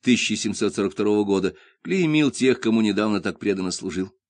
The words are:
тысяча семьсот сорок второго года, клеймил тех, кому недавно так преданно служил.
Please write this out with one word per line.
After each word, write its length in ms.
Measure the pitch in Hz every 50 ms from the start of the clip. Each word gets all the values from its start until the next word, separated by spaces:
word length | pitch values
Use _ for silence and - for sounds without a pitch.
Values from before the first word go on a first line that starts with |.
тысяча 340 | _ 127 123 110 - - 107
семьсот 380 | 104 - 107 101 - 110 101 -
сорок 180 | - 101 95 -
второго 300 | - 104 104 104 104 104
года, 320 | 98 98 95 92 90 - - - - _ _ _
клеймил 480 | - 175 190 175 156 151 151 151 135
тех, 280 | 123 - 120 131 123 -
кому 220 | - 113 110 113
недавно 400 | 110 107 98 98 107 107 104 98
так 160 | 82 101 - -
преданно 320 | - 101 98 95 92 92
служил. 400 | 85 - 87 - 78 92 92 95 _ _ _